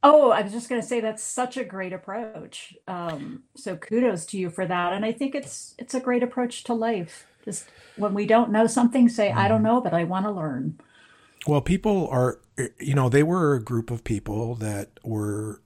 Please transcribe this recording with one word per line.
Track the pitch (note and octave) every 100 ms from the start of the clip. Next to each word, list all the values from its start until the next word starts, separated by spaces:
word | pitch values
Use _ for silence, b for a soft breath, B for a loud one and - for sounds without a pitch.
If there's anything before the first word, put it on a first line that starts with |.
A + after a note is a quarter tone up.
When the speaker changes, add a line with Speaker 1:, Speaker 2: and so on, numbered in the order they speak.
Speaker 1:
Oh, | C#4+ D4+ C4+
I | G#3
was | G3
just | A3 -
gonna | B3
say | - A#3+
that's | A3 A3
such | - - B3 C4
a | G#3+
great | F#3+ F#3
approach. | F#3 G3 G3+ A3 G#3 E3 - - - -
Um, | F3+ E3+ D#3 D3 - _ -
so | - F3
kudos | - A3+ B3 F3+ -
to | G3
you | F3+
for | E3+ F#3
that. | F3+ F3
And | F#3+
I | A3
think | A3+ C#4 C#4
it's, | - - - -
it's | A#3+ B3+
a |
great | B3+ B3
approach | A#3+ B3 A#3+ - -
to |
life. | A#3 A3+ A3 E3 - - _
Just | - F3+ - B B -
when | G3+
we | G3+ G#3
don't | A3 A#3+
know | G#3 A3+
something, | B3 A#3+ C4+ A#3
say, | - G3+
"I | - G3+
don't | A3
Speaker 2:
Mm-hmm. |
Speaker 1:
know, | G#3+ B3
but | A#3+
I | E3+
wanna | E3+ F#3 G#3
learn." | F#3+ D#3 B2+ D3+ - b b b b b b -
Speaker 2:
Well, | D3
people | - F#3 A3 G3+ D#3+
are, | C3 B2+ - _ - B2 _
you | C#3
know, | C#3 B2+
they | C3+
were | D3+ F3+ D#3 C3
a |
group | G#2+ A#2+ A2+
of | A#2
people | - G#2+ G#2+ G#2 A#2 A#2
that | A2 G2+ G2 _
were | - A2 G#2 G#2 G#2+ -